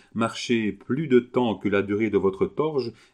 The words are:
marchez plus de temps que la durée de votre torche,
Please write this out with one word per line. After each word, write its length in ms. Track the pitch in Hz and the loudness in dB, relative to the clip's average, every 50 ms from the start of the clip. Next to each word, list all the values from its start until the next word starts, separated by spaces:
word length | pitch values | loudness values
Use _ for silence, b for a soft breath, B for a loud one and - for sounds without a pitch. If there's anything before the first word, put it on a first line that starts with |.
| B B B | B B B
marchez 600 | 107 113 113 - - - - 127 113 110 104 95 | -4 -4 -4 -4 -4 -4 0 0 0 0 -2 -4
plus 360 | - - - 120 143 170 143 | -6 -6 -6 -4 -4 0 4
de 120 | 127 123 | 4 4
temps 340 | 120 - - 123 123 117 104 | 4 2 0 0 0 0 -2
que 160 | 92 - 104 | -2 -2 0
la 100 | 95 101 | 0 0
durée 300 | 98 101 101 101 113 107 | 0 0 0 -2 0 2
de 80 | 98 98 | 2 2
votre 260 | 90 98 92 - - | 2 2 0 0 -2
torche, 460 | - - - 147 156 156 139 120 117 - b b b | -4 -2 -2 -2 -2 -2 -2 -4 -4 -6 b b b